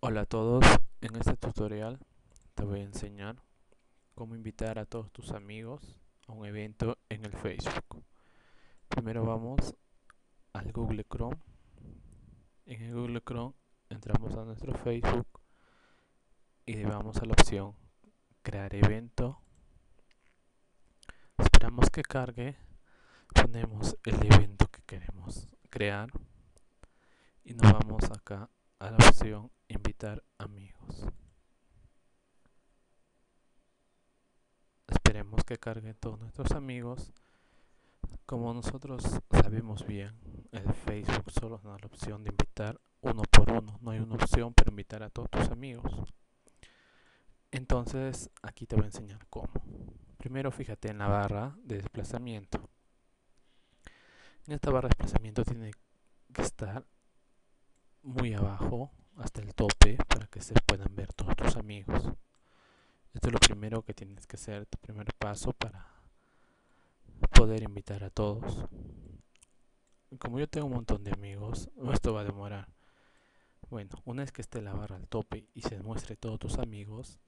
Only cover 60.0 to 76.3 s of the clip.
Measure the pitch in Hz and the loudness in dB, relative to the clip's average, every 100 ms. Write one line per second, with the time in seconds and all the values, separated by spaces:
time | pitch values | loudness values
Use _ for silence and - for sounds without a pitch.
60 | - - 107 101 - 110 - 98 98 98 | 0 -2 -4 -14 0 2 2 -2 -2 -8
61 | 98 - 95 - 104 - 107 101 98 - | -12 -8 -2 0 0 -2 -4 -12 -4 -4
62 | - - - _ _ _ _ _ _ _ | -2 -8 -14 _ _ _ _ _ _ _
63 | - 123 - 117 - 104 107 113 - 107 | -20 -6 -2 4 4 4 -8 -8 -10 -16
64 | 98 101 - 104 - 104 104 - - 104 | -16 -20 -18 -16 -14 -14 -14 -16 -16 -14
65 | 104 - 104 101 - - 107 95 - - | -12 -8 -8 -6 -8 -8 -10 -14 -20 -20
66 | - _ _ _ _ _ _ _ _ _ | -20 _ _ _ _ _ _ _ _ _
67 | - - - - 110 110 110 101 - 101 | -20 -4 10 12 12 4 -6 -12 -14 -12
68 | 95 - 104 107 95 - - - - - | -12 -4 -4 -4 -8 -8 -10 -12 -18 -20
69 | - - - _ _ _ _ _ _ _ | -20 -20 -20 _ _ _ _ _ _ _
70 | _ 131 - 120 147 156 147 123 117 104 | _ -14 -10 -8 -8 -6 -6 -8 -2 -4
71 | 101 101 101 98 104 120 - - 123 131 | -2 -8 -8 -12 -10 -10 -12 -12 -2 -2
72 | - 107 101 101 101 101 92 - _ _ | 0 -4 -6 -10 -12 -14 -16 -20 _ _
73 | _ _ _ _ _ _ - 117 98 - | _ _ _ _ _ _ -16 -14 -14 -16
74 | - 123 135 - - 123 104 101 104 95 | -14 -12 -12 -14 -14 -12 -10 -10 -10 -14
75 | 92 117 107 110 - - - 101 104 113 | -10 -8 -8 -12 -16 -12 -10 -10 -10 -10
76 | - 107 113 | -10 -12 -10